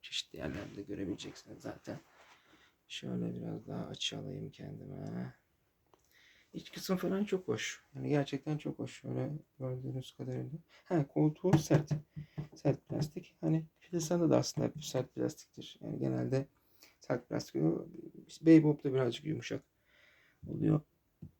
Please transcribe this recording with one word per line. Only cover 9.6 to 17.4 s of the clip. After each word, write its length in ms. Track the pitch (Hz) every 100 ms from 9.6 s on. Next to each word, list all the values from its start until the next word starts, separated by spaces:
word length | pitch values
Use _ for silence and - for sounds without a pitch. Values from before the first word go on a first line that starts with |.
| 131 127 131 131 127 -
kadarıyla. 420 | 123 127 127 156 - -
Ha, 220 | - 175 143
koltuğu 520 | - 151 151 180 156
sert. 340 | - 151 - 151 - - - - 151
Sert 340 | - - - _
plastik. 480 | - 147 - 180 _
Hani 240 | 165 160 160 _
Filsan'da 520 | - 170 160 175 165
da 80 | 127
aslında 280 | 127 - 120
hep 180 | 147
sert 300 | - 131 127
plastiktir. 640 | - 123 - - - - -
Yani 180 | 55 53
genelde 480 | 131 - - 131 139 _ _ _ - _
sert 280 | - 135 -
plastik 280 | 107